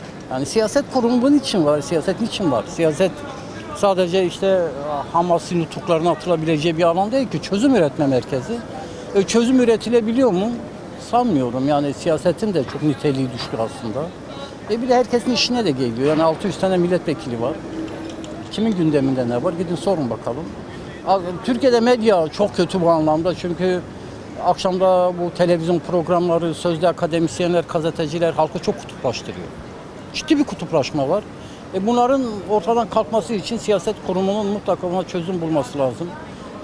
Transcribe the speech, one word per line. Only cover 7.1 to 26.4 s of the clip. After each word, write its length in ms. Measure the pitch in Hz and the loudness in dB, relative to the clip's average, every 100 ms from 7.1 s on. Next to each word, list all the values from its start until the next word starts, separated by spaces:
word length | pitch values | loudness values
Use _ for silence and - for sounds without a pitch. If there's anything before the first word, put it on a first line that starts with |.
değil 160 | 262 247 | 0 0
ki, 120 | 175 | -4
çözüm 320 | - 196 277 247 | -2 0 4 4
üretme 300 | 151 - 143 | 4 2 2
merkezi. 460 | 127 120 135 139 233 - - - - - | 2 0 -4 -4 -6 -8 -12 -12 -12 -2
E, 80 | 202 | 0
çözüm 380 | 190 226 233 262 | 2 2 4 4
üretilebiliyor 680 | 240 220 - 240 220 233 262 | 6 4 4 2 2 4 4
mu? 160 | 185 214 240 - - - - - | 4 0 -4 -8 -12 -14 -14 -2
Sanmıyorum. 580 | 233 247 156 123 123 135 | 2 4 2 2 0 2
Yani 260 | 147 143 | 2 2
siyasetin 600 | 135 170 156 180 160 214 | -2 0 2 2 0 0
de 100 | 170 123 | 0 -2
çok 100 | 147 | 0
niteliği 440 | 147 135 156 135 131 | 0 2 0 0 -2
düştü 160 | 120 - 127 | -4 -6 -4
aslında. 480 | 110 - 110 117 165 - - - - - - | -4 -6 -6 -6 -6 -8 -14 -12 -12 -12 -4
E, 120 | 220 | -2
bir 60 | 247 | 2
de 60 | |
herkesin 360 | 247 247 240 233 | 4 4 0 0
işine 320 | 233 - 247 | 0 0 2
de 60 | 208 | 2
geliyor. 380 | 131 127 113 139 | 2 0 0 2
Yani 140 | 156 | 4
altı 240 | 160 156 208 | 4 2 -2
yüz 120 | 147 | 0
tane 180 | 190 185 | 0 2
milletvekili 640 | 175 180 175 143 131 117 | 2 0 0 -4 -4 -4
var. 120 | 120 160 - - - - - - - - - | -4 -4 -8 -8 -8 -10 -10 -12 -12 -12 -10
Kimin 240 | - 220 190 | -2 0 2
gündeminde 520 | 160 147 135 131 123 | 4 4 2 2 0
ne 160 | 120 | 0
var? 80 | 160 170 | 0 -2
Gidin 180 | 180 175 | -2 -2
sorun 340 | 196 180 127 | 0 0 0
bakalım. 340 | 110 - 123 185 - - - - - 160 | -4 -4 -6 -8 -12 -14 -14 -14 -8 0
A-, 100 | 190 175 175 | 0 0 -4
Türkiye'de 360 | - 240 269 240 | -2 2 4 4
medya 480 | 226 247 220 190 156 | 4 4 4 4 2
çok 280 | - - - | 0 0 2
kötü 240 | 175 190 | 0 2
bu 100 | 170 | 4
anlamda. 440 | 165 156 156 175 | 4 4 2 0
Çünkü 460 | 165 180 165 185 180 - - - - - - | -2 -4 -2 0 0 -4 -12 -14 -14 -14 -4
akşamda 680 | - 170 190 180 185 185 180 180 | 0 0 0 2 4 6 4 0
bu 100 | 175 165 | -2 2
televizyon 400 | 175 175 160 175 | 2 4 2 0
programları, 760 | - 175 156 175 175 170 | 0 0 2 2 4 2